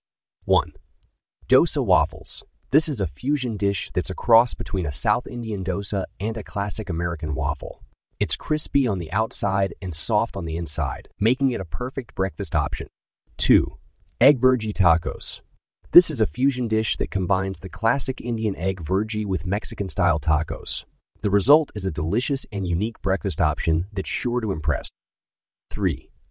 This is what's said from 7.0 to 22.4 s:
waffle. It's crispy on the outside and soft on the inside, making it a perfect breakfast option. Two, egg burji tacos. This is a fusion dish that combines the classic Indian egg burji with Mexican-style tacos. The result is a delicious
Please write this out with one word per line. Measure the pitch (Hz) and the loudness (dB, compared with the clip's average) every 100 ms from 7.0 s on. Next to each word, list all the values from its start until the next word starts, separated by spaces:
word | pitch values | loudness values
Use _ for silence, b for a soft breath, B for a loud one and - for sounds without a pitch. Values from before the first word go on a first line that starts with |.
| 87 82 76 67 | -2 -4 -4 -2
waffle. | - - - - - _ _ _ | -2 -4 -8 -14 -20 _ _ _
It's | 101 - | -2 -2
crispy | - 151 - 143 127 | 0 -2 0 0 0
on | 95 | -2
the | 85 | -2
outside | 98 113 - 104 98 98 - | -2 -2 -2 -2 0 -2 -4
and | 90 | -4
soft | 82 - 107 - 98 | -2 0 0 -2 -6
on | 82 | -6
the | 80 | -4
inside, | 85 - 69 - - _ | -2 -2 -4 -6 -14 _
making | 104 127 135 | 0 2 0
it | 117 | -2
a | 92 | -2
perfect | - 127 - 123 - | 0 0 -6 -8 -4
breakfast | 95 - 98 78 | -4 -2 -2 0
option. | 73 - - _ _ _ _ - | 0 -4 -6 _ _ _ _ 0
Two, | - 104 78 - - _ _ _ | 4 6 4 -8 -20 _ _ _
egg | 127 139 | 4 4
burji | 127 127 107 | 2 2 -2
tacos. | - 90 82 - - - - _ _ _ _ - | 2 4 4 0 -6 -8 -10 _ _ _ _ 4
This | 170 - | 8 8
is | 120 | 6
a | 110 | 0
fusion | - 135 127 120 | 0 -2 0 -2
dish | 110 110 - | 0 0 -2
that | - | -2
combines | 95 90 92 98 95 | -2 0 0 0 -6
the | 92 | -8
classic | - 113 135 131 127 | -2 0 2 0 -2
Indian | 123 117 110 95 | -4 -2 -2 -2
egg | 92 92 | -2 -4
burji | 78 95 110 107 104 | -2 -2 0 -4 -2
with | 92 92 | -2 0
Mexican-style | 101 - 107 98 - 90 80 | -2 -2 -4 -4 0 0 2
tacos. | 80 76 76 76 - - - _ _ _ | 2 0 0 -6 -6 -10 -12 _ _ _
The | 104 | 0
result | 101 98 151 156 | 2 6 4 4
is | - 92 | -4 -4
a | |
delicious | 78 80 104 - 135 | -2 -2 -2 0 -2